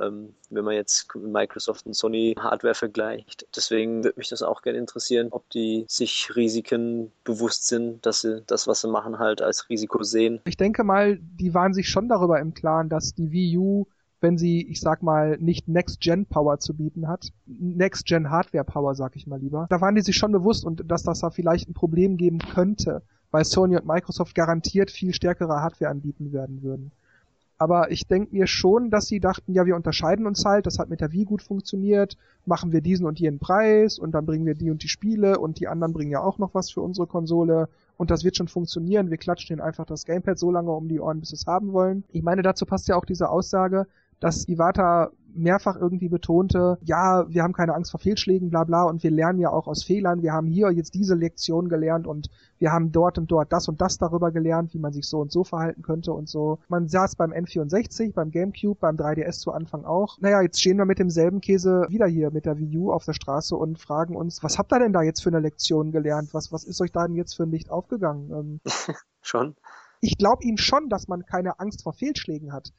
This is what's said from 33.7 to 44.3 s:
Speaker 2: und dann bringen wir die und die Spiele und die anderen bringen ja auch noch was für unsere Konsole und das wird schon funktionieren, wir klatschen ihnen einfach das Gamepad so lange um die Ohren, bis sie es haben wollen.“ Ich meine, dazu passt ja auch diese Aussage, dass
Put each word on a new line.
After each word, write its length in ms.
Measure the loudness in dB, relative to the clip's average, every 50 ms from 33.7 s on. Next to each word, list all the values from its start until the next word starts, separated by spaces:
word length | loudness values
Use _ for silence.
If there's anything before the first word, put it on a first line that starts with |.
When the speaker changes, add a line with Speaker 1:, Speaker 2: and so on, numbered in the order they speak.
| 6 6 6 4 2 -2
Speaker 2:
und 100 | -4 -2
dann 140 | -2 -2 0
bringen 200 | 0 0 0 0
wir 80 | 0 0
die 160 | 0 0 -2
und 120 | -2 -2
die 60 | -4 -6
Spiele 500 | -6 -4 -2 -2 0 2 4 4 4 2
und 220 | 0 -2 -4 -4
die 80 | -4 -4
anderen 240 | -2 -2 -2 -2
bringen 180 | -2 -2 -2 -2
ja 100 | -2 0
auch 180 | 0 0 0 0
noch 160 | -4 -2 -2
was 180 | -4 -4 -4
für 80 | -6 -6
unsere 260 | -6 -4 -4 -4 -4
Konsole 640 | -2 -2 -4 -2 2 2 2 4 4 4 2 2 -2 -6 _ _ _ _ -4
und 120 | 0 0
das 140 | 0 2 0
wird 120 | 0 0
schon 120 | 0 -4 -4
funktionieren, 640 | -4 -4 -4 -4 -4 -4 0 2 2 2 2 0
wir 80 | -2 -4
klatschen 360 | -2 -4 -4 -4 -4 -8 -8
ihnen 100 | -6 -6
einfach 220 | -6 -6 -6 -8
das 180 | -8 -8 -10 -4
Gamepad 340 | -4 -2 -2 0 -2 -2 0
so 100 | 0 0
lange 220 | 0 0 0 -2
um 160 | -2 -4 -2 -4
die 100 | -4 -2
Ohren, 220 | -2 -2 -4 -4
bis 80 | -8 -10
sie 80 | -12
es 100 | -8 -4
haben 260 | -2 0 0 0 0
wollen.“ 300 | 2 2 2 2 0 -2 -6 -6
Ich 140 | -6 -2 0
meine, 180 | 0 0 2
dazu 240 | 2 2 2 0 -2
passt 220 | -2 -2 -2 0 2
ja 80 | 2
auch 80 | 2 0
diese 240 | -2 -2 -2 0 0
Aussage, 560 | 2 0 0 0 0 2 2 2 2 0 -2 -2 _ _ _ _ _ _
dass 300 | -2 -2